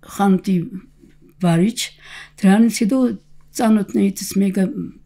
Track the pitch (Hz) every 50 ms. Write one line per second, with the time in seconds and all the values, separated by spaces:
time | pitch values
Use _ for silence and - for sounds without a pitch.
0 | - - - - 196 202 190 180 - - 190 175 160 - - 185 - - _ _
1 | - - _ _ - - _ _ - 175 165 165 180 214 226 - - - - _
2 | - - - - - - _ - - 190 190 214 226 233 220 - 233 196 269 262
3 | 254 240 220 185 _ _ - - - - - - 254 220 220 214 196 - - 214
4 | 196 196 190 - 196 - - 196 196 98 90 - - 92 294 98 85 - - -
5 | -